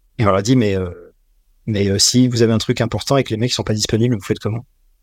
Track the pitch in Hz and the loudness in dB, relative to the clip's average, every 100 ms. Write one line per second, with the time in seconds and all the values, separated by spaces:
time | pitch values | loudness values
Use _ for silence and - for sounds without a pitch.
0 | _ - 101 95 104 131 104 95 90 87 | _ -2 2 2 2 2 2 0 -4 -10
1 | - _ _ _ _ _ - 104 101 98 | -20 _ _ _ _ _ -4 -2 0 2
2 | - 123 127 120 113 110 - 117 110 110 | 2 4 4 4 2 2 0 -2 -2 -4
3 | - 139 123 107 123 - 107 107 101 110 | -2 -2 -2 -4 -4 -4 -4 -4 -2 0
4 | 123 107 - 107 104 113 - _ _ _ | 0 -2 -4 -6 -6 -8 -10 _ _ _